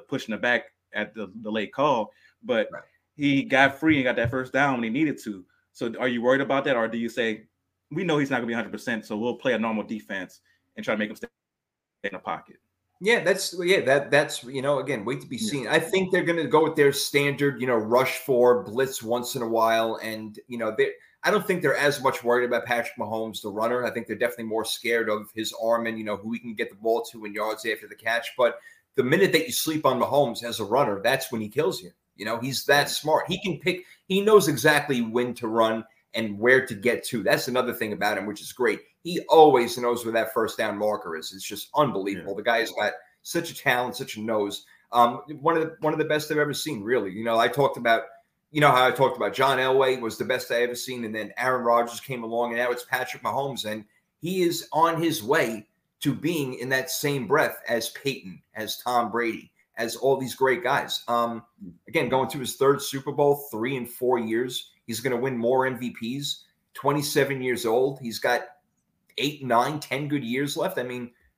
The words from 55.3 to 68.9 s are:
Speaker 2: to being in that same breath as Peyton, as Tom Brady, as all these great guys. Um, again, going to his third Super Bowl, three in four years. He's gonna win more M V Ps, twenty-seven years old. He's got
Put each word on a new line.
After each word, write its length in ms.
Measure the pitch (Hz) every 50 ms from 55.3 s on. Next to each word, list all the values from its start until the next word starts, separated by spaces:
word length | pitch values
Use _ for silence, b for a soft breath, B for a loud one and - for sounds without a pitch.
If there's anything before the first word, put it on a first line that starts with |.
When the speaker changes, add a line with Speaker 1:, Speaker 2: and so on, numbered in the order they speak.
| 143 165 143 117 113 104 - _ _ _ _ _ _ _
Speaker 2:
to 160 | - 147 127
being 380 | 101 92 156 180 156 143 131 127
in 140 | - 120 135
that 200 | 135 131 127 -
same 380 | - - - 143 143 139 120 95
breath 340 | 131 151 143 117 - - - -
as 220 | 120 117 117 -
Peyton, 520 | - - - 139 131 - - 92 87 73 _ _ _
as 220 | 110 110 101 - -
Tom 340 | - 123 123 120 117 104
Brady, 400 | 101 117 120 113 107 - - - _ _ _ _ _
as 220 | - 117 113 - -
all 180 | - 135 139
these 180 | 135 131 120 -
great 300 | - 135 131 127 117 120
guys. 400 | 123 139 120 - - - - - -
Um, 340 | 120 117 117 117 117 110 - _ _ _ 101 87 - _ _ -
again, 180 | 113 - 147 120
going 220 | 135 131 131 120
to 100 | - 143
his 160 | 123 104 -
third 260 | - 131 139 143 139
Super 300 | - - - 139 135 147
Bowl, 360 | 135 139 147 143 143 139 - -
three 240 | - 107 113 131 139
in 100 | 127 120
four 320 | 117 - - 127 123 123 120
years. 540 | 113 110 110 113 127 131 131 - b b b b _
He's 160 | - 113 110
gonna 160 | 113 139 123 117
win 200 | 123 135 127 117
more 280 | 113 117 127 131 131
M 120 | 131 127 117
V 140 | 123 117
Ps, 540 | - - 113 113 127 143 143 - - b b b b b _ _ -
twenty-seven 680 | - - 139 143 151 143 - - 151 135 131 139 131
years 240 | 127 127 120 110 -
old. 340 | 113 110 123 131 143 139 -
He's 200 | 131 117 110 -
got 240 | - 127 123 - - - - _ _ _ _ _ _ _